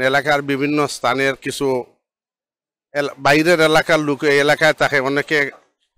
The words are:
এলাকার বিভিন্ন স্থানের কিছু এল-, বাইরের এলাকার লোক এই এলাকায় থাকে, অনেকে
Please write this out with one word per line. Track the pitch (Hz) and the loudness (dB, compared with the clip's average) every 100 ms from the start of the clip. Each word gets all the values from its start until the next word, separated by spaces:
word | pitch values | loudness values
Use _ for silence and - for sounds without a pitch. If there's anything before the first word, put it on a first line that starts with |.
এলাকার | 131 139 143 143 | 0 0 0 -2
বিভিন্ন | 143 135 143 147 143 | -2 -4 -2 -2 -2
স্থানের | - 123 127 135 131 139 | -2 -4 0 -2 -2 -8
কিছু | - 139 127 117 _ _ _ _ _ _ _ _ _ _ | -6 -4 -4 -6 _ _ _ _ _ _ _ _ _ _
এল-, | 143 143 - | -6 -6 -4
বাইরের | 139 147 160 170 156 | 0 2 4 2 4
এলাকার | 156 147 160 | 2 2 0
লোক | 147 139 | 0 -2
এই | 151 143 143 | 2 2 2
এলাকায় | 147 156 147 | 2 2 2
থাকে, | 139 143 | 0 0
অনেকে | 131 143 135 156 139 - _ _ _ | -2 -4 -2 -2 -2 -6 _ _ _